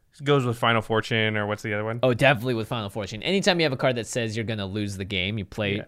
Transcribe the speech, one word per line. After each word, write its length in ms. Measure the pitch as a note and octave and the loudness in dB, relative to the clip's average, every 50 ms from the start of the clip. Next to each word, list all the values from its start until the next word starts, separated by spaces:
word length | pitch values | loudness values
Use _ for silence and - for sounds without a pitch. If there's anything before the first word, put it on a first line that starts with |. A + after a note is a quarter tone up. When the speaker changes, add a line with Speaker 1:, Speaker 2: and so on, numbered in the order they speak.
| _ _ _ - C#3+ | _ _ _ -6 2
Speaker 1:
goes 220 | C#3+ D3 C#3 B2 | 2 4 4 4
with 120 | B2 A2+ | 2 0
Final 240 | - A#2+ A#2 A#2 A2+ | 2 2 4 4 4
Fortune, 560 | - - A2+ A2 - - A#2+ A2 A2 G#2+ G#2+ | 2 2 0 0 2 2 0 2 2 2 0
or 80 | G#2+ G#2 | 0 0
what's 160 | G#2 G#2 - | -2 -2 -4
the 120 | - A2 G#2 | -2 -4 -2
other 100 | G#2 G#2+ | -2 -2
one? 160 | A2 A2+ A#2 | -4 -2 0
Speaker 2:
Oh, 120 | C3 C3 B2 | 2 2 2
definitely 420 | A#2 C#3 C3+ C#3+ G2+ A#2+ C3 A#2+ | 6 4 4 4 4 0 -2 -2
with 120 | A2+ A2 | -2 -2
Final 220 | - C3+ A#2 G#2 G2 | -4 -4 -6 -6 -6
Fortune. 320 | - A2+ G2+ F#2+ A2+ G#2+ | -6 -6 -8 -6 -8 -6
Anytime 380 | - - F#3+ G3 - G3+ F3+ E3+ | -4 -2 0 2 2 2 2 4
you 60 | D#3+ | 2
have 60 | D3 C3 | 0 0
a 40 | |
card 180 | - - C3 B2+ | 2 0 0 0
that 100 | A#2+ G#2+ | 0 -4
says 280 | - - B2+ A#2 A2+ G#2 | -4 -4 -2 -2 -2 -2
you're 100 | A#2 A2 | -4 -4
gonna 200 | G#2 A2 G#2 G2 | -4 -4 -4 -4
lose 320 | F#2+ G2 G#2+ G#2 G2+ F#2+ | -4 -4 -4 -4 -4 -4
the 80 | F#2 G2 | -6 -6
game, 320 | F#2 G2+ F#2 F2+ G2 A2 | -4 -2 -2 0 0 -2
you 80 | A2 F2+ | -4 -6
play 320 | - - A2 G#2 G2 G2+ | -6 -4 -4 -2 0 -2
Speaker 1:
Yeah. 60 | G#2 - | -2 -4